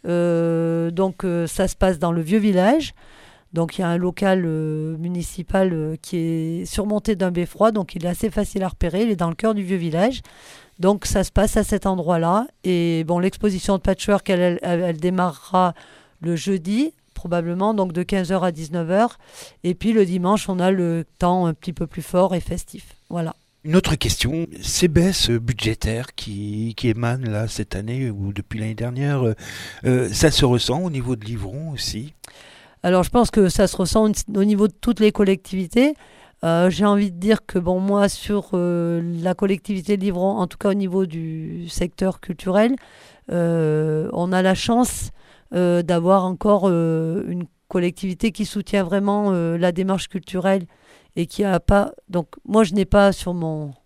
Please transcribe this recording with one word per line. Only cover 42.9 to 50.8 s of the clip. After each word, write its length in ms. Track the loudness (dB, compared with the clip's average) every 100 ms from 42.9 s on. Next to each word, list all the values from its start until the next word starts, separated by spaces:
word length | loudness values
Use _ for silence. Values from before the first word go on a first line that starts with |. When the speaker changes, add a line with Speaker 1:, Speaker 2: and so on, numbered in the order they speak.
| -20 -20 -20 -6
Speaker 1:
euh, 760 | -2 0 2 2 2 0 -2 -2
on 180 | -2 0
a 100 | 2
la 140 | 2 2
chance, 560 | 2 2 2 -2 -10 -12 -20 -20 _
euh, 300 | 0 2 2
d'avoir 420 | 2 2 4 4 2
encore, 380 | 0 2 4 4
euh, 580 | 4 2 0 0 -4 -4
une 180 | -6 -8 _ _
collectivité 640 | -2 -2 -2 -6 -2 -2
qui 140 | -2 -4
soutient 380 | -4 -2 0
vraiment, 480 | 0 0 0 0 2
euh, 240 | 0 0 2
la 120 | 0
démarche 360 | 0 0 -2 -4
culturelle 580 | -10 -6 -2 2 0 -2 _